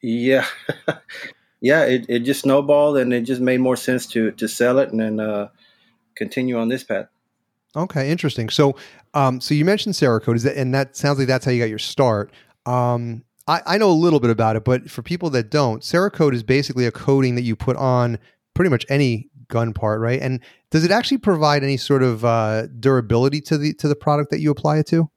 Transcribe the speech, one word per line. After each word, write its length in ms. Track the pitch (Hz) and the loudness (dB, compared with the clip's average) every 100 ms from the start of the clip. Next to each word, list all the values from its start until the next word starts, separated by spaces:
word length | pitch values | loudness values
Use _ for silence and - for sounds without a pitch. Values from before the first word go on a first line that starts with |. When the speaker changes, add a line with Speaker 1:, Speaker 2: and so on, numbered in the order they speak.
Speaker 1:
Yeah. 440 | 117 117 123 135 - - - - - | -6 -2 2 0 0 -8 -10 -8 -6
<laughs> 80 | - - - - - _ - | -8 -10 -18 -18 -20 _ -4
Yeah, 220 | 120 156 | 2 4
it, 220 | 143 127 113 | 4 0 0
it 120 | 120 | -2
just 240 | 120 139 | -2 -2
snowballed, 540 | 139 139 143 147 147 139 | 2 2 4 4 4 2
and 140 | 123 | 0
it 120 | 123 | 0
just 180 | 117 127 | -2 -2
made 180 | 127 127 | 0 2
more 160 | 127 123 | 2 0
sense 320 | - 127 - | -2 -4 -2
to, 180 | 117 110 | -2 -2
to 160 | - 107 | -2 -6
sell 320 | - 120 131 | 0 2 2
it 120 | 135 | 0
and 80 | 113 | 0
then, 180 | 110 107 | -4 -4
uh, 300 | 107 104 104 _ _ _ _ _ _ - | -4 -4 -6 _ _ _ _ _ _ -10
continue 420 | 107 - 127 120 | -8 -4 -4 -2
on 120 | 113 | -2
this 160 | 127 - | -4 -4
path. 220 | 101 - _ _ _ _ _ _ 151 | -6 -6 _ _ _ _ _ _ -8
Speaker 2:
Okay, 340 | 185 151 135 | -4 -2 -2
interesting. 380 | 170 156 - 110 | -2 -4 -4 -4
So, 300 | - 143 135 - - _ | 2 2 2 -10 -20 _
um, 280 | 147 135 127 | 0 0 0
so 120 | - | -2
you 120 | 151 165 | 0 2
mentioned 280 | 208 214 185 | 0 -2 0
Cerakote, 420 | 139 113 - 117 | 2 2 0 0
is 60 | |
that, 120 | 123 143 | 0 -2
and 180 | 127 | -2
that 220 | 135 135 - | -2 -2 -2
sounds 240 | 143 139 | -2 0
like 80 | 131 | 0
that's 160 | 131 | 0
how 80 | - | 0
you 100 | 123 | 0
got 60 | 117 | -2
your 100 | 107 | -4
start. 540 | - - 131 107 104 - _ _ - | -8 0 2 2 -4 -12 _ _ -4
Um, 600 | 123 123 120 120 117 - _ - | 0 0 -2 -4 -10 -14 _ -4
I, 160 | 165 - | -4 0
I 120 | 196 | 2
know 120 | 214 | 4
a 20 | |
little 300 | 160 175 151 | 4 4 4
bit 80 | 120 | 2
about 260 | 113 113 110 | 2 2 0
it, 80 | |
but 260 | 127 127 156 | 0 -2 -2
for 120 | - | -14
people 280 | 113 175 175 | -8 -6 -2
that 200 | 127 107 | -2 -2
don't, 320 | 151 131 110 | 0 0 -2
Cerakote 500 | - 170 196 - 156 | -2 0 0 2 0
is 100 | 123 | 0
basically 420 | 107 135 139 127 120 | 0 0 0 0 -2
a 80 | |
coating 420 | - - 135 131 123 | -2 0 2 2 0
that 60 | |
you 160 | 123 110 | -2 -2
put 180 | - 123 | -2 0
on 440 | 131 127 120 113 _ _ _ | 2 2 2 -2 _ _ _
pretty 160 | - 185 | 0 0
much 160 | 127 - | 0 -2
any 420 | 139 135 113 - - - | 0 0 0 -6 -20 -6
gun 240 | 117 113 | -4 -2
part, 260 | 107 107 110 | -2 -4 -2
right? 220 | 113 131 | -2 -2
And 180 | 131 127 - _ _ | -4 -6 -10 _ _
does 140 | 160 170 | 0 2
it 60 | |
actually 260 | 208 240 269 | 0 0 -2
provide 440 | 214 170 151 147 | 0 2 2 2
any 140 | 139 135 | 0 -2
sort 280 | - 139 | 2 2
of, 200 | 127 113 | 2 2
uh, 440 | 120 113 110 110 113 123 | 0 2 0 -2 -4 -2
durability 640 | 131 131 110 117 135 147 | 2 2 2 2 2 0
to 160 | - 151 | -2 -2
the, 160 | 147 | -2
to 160 | - 151 | -2 -2
the 80 | 143 | -2
product 340 | - 147 147 | 0 0 0
that 80 | 156 | -2
you 100 | 151 | 0
apply 280 | 143 156 151 | 0 0 0
it 100 | 151 | 2
to? 220 | 165 160 | 2 0